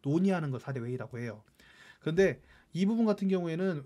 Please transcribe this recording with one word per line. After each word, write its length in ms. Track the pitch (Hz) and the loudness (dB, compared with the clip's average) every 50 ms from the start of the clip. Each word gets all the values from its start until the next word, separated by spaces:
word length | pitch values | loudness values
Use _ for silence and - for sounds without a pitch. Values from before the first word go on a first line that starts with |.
논의하는 480 | - 139 147 175 190 196 185 170 156 139 | -2 0 2 2 4 2 2 0 -2 -4
걸 80 | 131 113 | -6 -6
사례회의라고 600 | - 143 131 123 117 120 127 120 110 110 127 117 | -6 -6 -6 -6 -6 -6 -6 -8 -8 -10 -10 -8
해요. 240 | 120 117 104 110 - _ _ _ - - - - - - - _ | -8 -8 -10 -12 -16 _ _ _ -20 -20 -20 -20 -20 -20 -20 _
근데 400 | - 156 165 185 196 175 135 - - - - - _ _ | -6 -2 2 4 4 2 2 -2 -10 -20 -20 -20 _ _
이 140 | - 170 196 | -2 0 2
부분 180 | 202 226 226 233 | 2 4 4 2
같은 240 | 214 202 - 202 190 | 2 2 2 2 0
경우에는 560 | 190 180 175 165 160 175 190 190 170 143 135 | 0 0 0 -2 -2 0 0 -2 -2 -2 -4